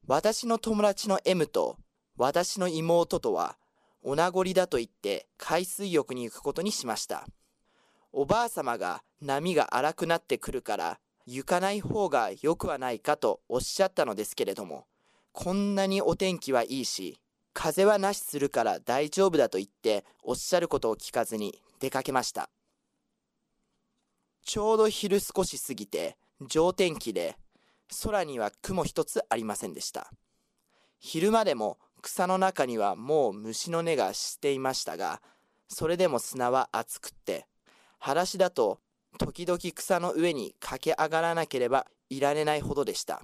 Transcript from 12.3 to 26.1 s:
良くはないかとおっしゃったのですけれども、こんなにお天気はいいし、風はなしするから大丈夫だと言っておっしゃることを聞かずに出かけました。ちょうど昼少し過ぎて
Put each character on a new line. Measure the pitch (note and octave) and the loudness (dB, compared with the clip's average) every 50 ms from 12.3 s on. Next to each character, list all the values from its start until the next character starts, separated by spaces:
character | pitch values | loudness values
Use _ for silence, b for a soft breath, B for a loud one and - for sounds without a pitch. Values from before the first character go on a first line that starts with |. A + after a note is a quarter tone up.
| F#2+ - - | -4 -2 0
良 | D3 E3+ | 0 0
く | - - | 2 0
は | F#3+ D#3 B2+ | -4 -4 -2
な | C3 B2+ | -4 -4
い | A#2+ G#2+ | -4 -4
か | _ - D3+ | _ 0 0
と | - - A2+ - - _ _ | 2 2 0 0 0 _ _
お | - B2+ | -2 -2
っ | |
し | B2 - - - F#3+ | -2 -2 0 2 2
ゃ | |
っ | F#3+ _ | 2 _
た | - D#3 | 0 0
の | B2 G#2 | 0 0
で | G2 G#2+ | -4 -6
す | - - | -6 -2
け | - A#2+ | -2 -2
れ | G2+ G2 | -2 -2
ど | G2+ G#2 | -6 -8
も、 | F2+ D2+ C2+ - _ _ _ _ _ _ _ _ _ | -10 -10 -14 -14 _ _ _ _ _ _ _ _ _
こ | _ - - F3 F#3 | _ -8 -4 -2 0
ん | G3+ G3+ G3+ G3+ | 0 0 0 2
な | G3 G3 | 0 2
に | G3 F#3+ G3 F#3+ | 2 2 2 2
お | D3 E3+ | 2 2
天 | - G3 F#3+ F3+ E3 | 2 0 0 0 -2
気 | - - C3+ | -2 2 2
は | B2 A#2 | 2 2
い | - B2+ C3+ | 2 -4 -4
い | A#2+ | -4
し、 | - - - F#2+ E2+ - _ _ _ _ _ _ _ _ | -4 -6 -6 -8 -10 -12 _ _ _ _ _ _ _ _
風 | - - E3+ D3+ F3+ F#3+ | -4 -2 -2 2 4 6
は | G#3 G#3+ G3+ | 6 6 4
な | F#3+ G3 G3+ | 2 0 -2
し | - | -2
す | - - - D3 | -8 -8 -4 -2
る | C#3 C#3 | -2 0
か | - B2+ A#2 | 0 2 2
ら | A2 F#2 D#2 | 2 0 -2
大 | - - B2 C3+ D3+ D3+ | -2 -2 0 0 0 -2
丈 | - - G3 G3 | 2 4 4 4
夫 | E3 D3+ | 6 6
だ | C3 A2 | 4 4
と | - F#2+ | 4 -2
言 | G2 - | -4 -4
っ | |
て | _ _ - A2+ G#2+ G#2 b b b b b | _ _ 0 2 2 2 b b b b b
お | - B2 | -4 -4
っ | |
し | - - - - | -4 -2 0 2
ゃ | F3 | 2
る | E3+ | 2
こ | E3 - C3+ | 2 0 0
と | A#2 A2+ | 2 0
を | G#2+ | -2
聞 | F#2+ - - - | -2 -6 -4 -2
か | B2 A#2 | -2 -2
ず | - A#2 | -2 -2
に | A2 G#2 G2 - - _ _ _ _ | -4 -4 -6 -8 -10 _ _ _ _
出 | - C3+ | -6 -2
か | - C3 C3+ | -2 -2 -2
け | - | 0
ま | C3 C3 A#2 | 0 0 0
し | - - | 0 -4
た。 | - D2+ - _ _ _ _ _ _ _ _ _ _ _ _ _ _ _ _ _ _ _ _ _ _ _ _ _ _ _ _ _ _ _ _ _ _ _ _ _ _ _ | -6 -8 -8 _ _ _ _ _ _ _ _ _ _ _ _ _ _ _ _ _ _ _ _ _ _ _ _ _ _ _ _ _ _ _ _ _ _ _ _ _ _ _
ち | - - G#3+ | -6 -4 0
ょ | G#3 G#3+ A3+ | 2 4 6
う | A3 | 6
ど | G#3+ G#3+ | 6 4
昼 | G#3 - - G3+ G3 G3+ | 4 0 0 2 2 2
少 | - - - G3 F#3 | 2 0 0 0 0
し | - - C3+ - | 0 -2 -8 -6
過 | - C3+ | -8 -6
ぎ | - G#2+ | -8 -8
て | - - D#2+ - D#2+ | -4 -4 -2 -2 -4